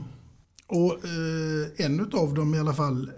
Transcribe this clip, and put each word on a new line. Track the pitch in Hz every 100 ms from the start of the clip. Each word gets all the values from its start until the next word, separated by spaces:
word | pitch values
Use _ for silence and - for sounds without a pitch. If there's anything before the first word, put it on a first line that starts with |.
| - - - - _ - -
Och, | 175 175 170
eh, | 180 170 160 160 160 156 151 - 160
en | 151
utav | 214 240 156
dem | 143 151
i | 156
alla | 156
fall | 139 147 127 135